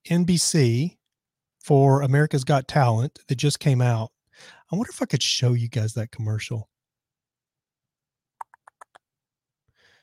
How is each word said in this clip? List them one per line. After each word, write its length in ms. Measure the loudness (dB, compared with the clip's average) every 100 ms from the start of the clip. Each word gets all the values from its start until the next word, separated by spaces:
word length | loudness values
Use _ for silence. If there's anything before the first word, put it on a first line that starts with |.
| -2
N 200 | 0 2
B 120 | 0
C 600 | 2 2 2 2 -2 -8 _ _ _ _ _ _
for 420 | 0 4 6 4
America's 420 | 2 2 2 0
Got 240 | 0 0 0
Talent 520 | 0 2 2 -2 -8 -8
that 80 | -2
just 240 | -2 -2
came 220 | 0 2
out. 300 | 2 0 -6 _ _ _ -20 -20 _
I 40 | -6
wonder 140 | -6
if 120 | -8
I 40 | -6
could 180 | -4
show 300 | -2 -2 0
you 160 | 0 -2
guys 240 | -4 -4
that 180 | -6 -8
commercial. 580 | -8 -6 -6 -6 -10 -10 _ _ _ _ _ _ _ _ _ _ _ _ _ _ _ _ _ -20 _ _ _ -20 _ _ _ _ _ _ _ _ _ _ _